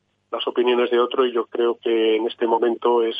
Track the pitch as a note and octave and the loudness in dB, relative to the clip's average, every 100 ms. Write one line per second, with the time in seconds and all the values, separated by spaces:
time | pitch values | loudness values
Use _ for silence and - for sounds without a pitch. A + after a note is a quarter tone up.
0 | _ _ - A#2 - B2 B2 A#2+ A#2+ A#2+ | _ _ -12 -8 -4 0 2 2 2 2
1 | A#2+ C3 B2+ A#2 A2 - A#2+ A2 A#2+ A2+ | 0 0 0 0 -4 -2 -2 -2 -2 0
2 | A2+ A2 A2+ - A#2 A2+ A#2+ A2+ A#2+ A#2+ | 2 0 -2 -4 -2 0 0 0 0 0
3 | A2+ | 0